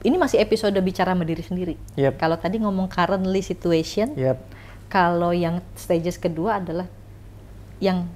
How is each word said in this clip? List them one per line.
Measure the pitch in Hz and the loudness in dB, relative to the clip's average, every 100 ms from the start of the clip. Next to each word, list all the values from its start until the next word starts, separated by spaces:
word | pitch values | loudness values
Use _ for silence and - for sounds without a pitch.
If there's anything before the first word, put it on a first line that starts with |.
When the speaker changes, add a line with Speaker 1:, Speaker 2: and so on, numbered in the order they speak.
Speaker 1:
ini | 226 359 | 2 4
masih | 330 226 | 4 4
episode | 208 220 208 196 | 4 2 2 2
bicara | 185 185 180 | 2 2 2
sama | 180 | 2
diri | 165 165 | 0 -4
sendiri. | - 180 175 151 - - | -4 -4 -4 -6 -6 2
Speaker 2:
Yep. | 139 135 | 2 2
Speaker 1:
Kalau | 160 165 | 0 0
tadi | 170 220 | 0 0
ngomong | 208 190 185 | 0 0 0
currently | - 170 190 185 190 | 0 2 2 2 0
situation, | 190 180 175 165 160 - 233 | -2 -2 2 2 2 0 0
Speaker 2:
Yep. | 294 131 131 - - - - - | 0 0 0 -4 -18 -18 -18 0
Speaker 1:
kalau | 196 175 170 175 | 4 4 4 2
yang | 175 170 175 - | 2 0 -2 -6
stages | - - 170 170 170 | -8 0 0 0 -2
kedua | 175 160 196 202 | -4 -2 -2 -2
adalah | 170 165 180 - - - - - - - - - | -2 -6 -6 -12 -20 -18 -18 -18 -18 -18 -16 -2
yang | 190 180 175 | 0 0 -2